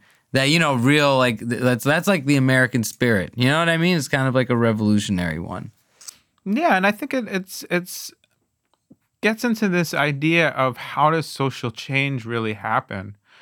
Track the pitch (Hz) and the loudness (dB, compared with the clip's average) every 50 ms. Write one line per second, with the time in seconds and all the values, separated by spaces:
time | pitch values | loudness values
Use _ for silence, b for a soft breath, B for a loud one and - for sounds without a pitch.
0 | b b b b b b - 135 135 139 156 175 165 147 135 120 117 135 147 151 | b b b b b b -2 0 2 2 2 2 2 2 0 2 2 4 4 4
1 | 147 143 135 127 127 123 113 101 113 117 120 - 127 123 123 110 - 139 151 175 | 4 4 4 4 2 2 0 -2 -4 -6 -4 0 2 0 0 2 0 0 0 0
2 | 170 202 196 160 127 143 143 139 131 131 131 131 127 120 - 123 107 - - - | 2 0 0 0 2 2 2 4 4 4 4 4 2 2 0 -2 -2 -2 -2 0
3 | 127 120 110 95 90 - - 117 123 131 147 160 170 165 165 165 165 180 180 160 | 2 2 2 2 0 -2 -2 0 2 2 2 2 2 2 2 2 2 2 2 2
4 | 127 - - 135 131 131 123 131 123 120 127 117 117 113 110 110 107 104 104 104 | 0 0 0 0 0 2 2 2 2 2 0 2 2 2 2 2 2 2 2 2
5 | 104 - 101 90 90 85 78 82 87 87 90 - - 110 _ _ B B B B | 2 0 -2 -2 -2 -4 -4 -6 -8 -8 -10 -10 -12 -14 _ _ B B B B
6 | B B B B B B B _ - 190 208 277 349 330 202 185 190 202 208 - | B B B B B B B _ -6 -4 -2 0 2 2 2 4 2 0 0 -2
7 | 302 285 - 262 220 - 196 190 190 - - - - - 180 175 180 - - - | -6 -6 -4 -6 -4 -4 -6 -8 -8 -8 -14 -14 -8 -4 -4 -4 -4 -6 -14 -14
8 | - - - _ _ _ _ _ _ _ _ _ _ _ _ _ _ _ - _ | -14 -16 -18 _ _ _ _ _ _ _ _ _ _ _ _ _ _ _ -20 _
9 | _ _ _ - - 208 220 220 - 240 220 220 220 196 175 180 165 - - - | _ _ _ -4 -2 -2 -2 0 -2 -2 0 0 0 0 2 0 0 -2 -2 -2
10 | 143 151 143 139 151 160 170 170 165 143 - 135 131 131 117 - - - - - | -2 -2 -2 0 0 2 2 4 2 2 0 0 -2 -2 -2 -6 -12 -8 -2 0
11 | 143 156 160 160 147 - - - 139 135 - - - 117 - - - - 135 135 | 2 2 2 0 -2 -6 -6 -4 -4 -4 -4 -4 -8 -8 -8 -8 -10 -4 -2 -2
12 | 139 139 139 123 110 113 117 117 110 110 107 104 - 110 113 127 - - 104 98 | -2 -2 -4 -6 -6 -6 -6 -4 -4 -4 -6 -6 -4 -2 -2 -2 -2 -4 -10 -10
13 | 95 104 104 _ b b b b | -10 -12 -16 _ b b b b